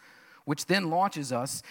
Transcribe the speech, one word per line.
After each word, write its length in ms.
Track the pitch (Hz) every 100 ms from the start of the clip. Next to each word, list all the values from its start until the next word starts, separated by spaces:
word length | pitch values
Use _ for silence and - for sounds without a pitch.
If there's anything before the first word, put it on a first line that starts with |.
| - - - - -
which 220 | 147 -
then 220 | 196 170
launches 420 | 170 196 160 135
us 300 | 123 131 - -